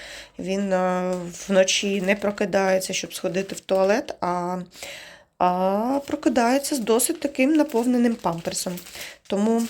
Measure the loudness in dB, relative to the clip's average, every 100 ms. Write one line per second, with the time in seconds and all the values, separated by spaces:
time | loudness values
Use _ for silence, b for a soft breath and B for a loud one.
0 | B B B -10 -4 -2 0 2 2 0
1 | -2 -4 -6 -10 2 4 4 2 0 0
2 | 2 2 0 -2 0 2 2 2 0 -6
3 | -6 -6 -4 -4 -4 -10 0 2 4 2
4 | -2 -6 -4 -2 -4 -6 -10 B B B
5 | B B B _ 2 4 2 2 0 -2
6 | -2 -2 0 2 2 2 0 -4 2 2
7 | 2 -2 -4 2 4 4 2 2 2 2
8 | 2 0 -4 -4 -6 -6 -6 -8 -12 B
9 | B B _ 0 2 2